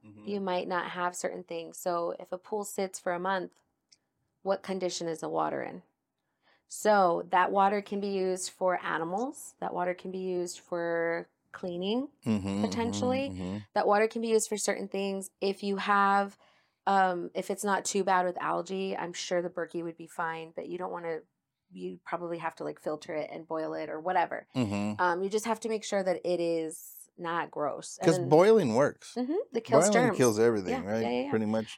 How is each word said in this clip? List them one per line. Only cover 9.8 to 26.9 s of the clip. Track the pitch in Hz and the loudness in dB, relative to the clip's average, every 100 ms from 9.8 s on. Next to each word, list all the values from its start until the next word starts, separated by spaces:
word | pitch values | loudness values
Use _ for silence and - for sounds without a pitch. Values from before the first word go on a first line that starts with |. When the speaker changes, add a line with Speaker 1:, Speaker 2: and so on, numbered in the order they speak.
| 180 | -4
Speaker 2:
can | 180 185 | -4 -6
be | 185 | -6
used | 185 180 175 - | -4 -2 -4 -8
for | - 175 170 170 165 170 170 _ _ | -8 -4 -2 0 0 -2 -6 _ _
cleaning, | - 185 175 190 233 285 _ - | -10 -8 -4 -2 -2 -2 _ -2
Speaker 1:
Mm-hmm, | 214 190 | -2 0
mm-hmm, | 196 | -2
Speaker 2:
potentially. | 214 202 226 202 247 262 277 | 0 0 -2 0 0 0 -2
Speaker 1:
mm-hmm. | 185 180 208 208 208 | -6 -6 -6 -4 0
Speaker 2:
That | 185 | 4
water | 202 220 | 4 4
can | 233 | 0
be | 226 | 2
used | 220 - | 2 2
for | 208 | -2
certain | - - 196 | -2 -2 -4
things. | 196 196 196 190 - | -4 -2 -4 -8 -4
If | 196 196 | -2 -2
you | 202 196 | -2 -2
have, | 202 202 139 - 101 - _ _ _ _ - | 2 4 6 4 2 -6 _ _ _ _ 2
um, | 196 185 175 175 185 | 4 4 2 -4 -6
if | 185 | -4
it's | 196 | -2
not | 208 190 - | 0 0 2
too | 202 | 0
bad | 190 185 180 | 4 4 2
with | 175 | 0
algae, | 156 170 175 190 190 196 | -2 -2 -2 -4 -4 -4
I'm | 175 | -6
sure | 175 - 180 | -6 -2 0
the | 175 | 0
Berkey | 175 165 175 | -4 -6 -6
would | 170 165 | -8 -10
be | 165 | -16
fine, | - 165 160 160 - | -6 -4 -4 -10 -12
but | - | -8
you | 175 | -6
don't | 180 | -6
wanna, | 175 170 160 - _ _ _ _ | -6 -6 -6 -8 _ _ _ _
you | 185 185 180 - | -12 -10 -10 -8
probably | 170 170 170 | -6 -6 -6
have | 165 - | -8 -8
to, | |
like, | 151 151 | -10 -8
filter | - 151 - | -6 -6 -6
it | 156 - | -8 -6
and | 165 160 | -10 -8
boil | 160 156 160 | -6 -6 -6
it | 156 | -6
or | 156 | -6
whatever. | 170 180 165 113 - 131 | 0 2 2 -2 -6 -2
Speaker 1:
Mm-hmm. | 110 101 104 107 | 0 0 -2 2
Speaker 2:
Um, | 180 175 | 2 2
you | 196 | 0
just | 208 233 | -2 -2
have | 220 | -4
to | 226 | -2
make | 220 | -4
sure | - 202 | -2 -2
that | 185 170 170 | 0 0 0
it | 175 | 0
is | 170 165 160 160 - | 2 0 -2 -6 -16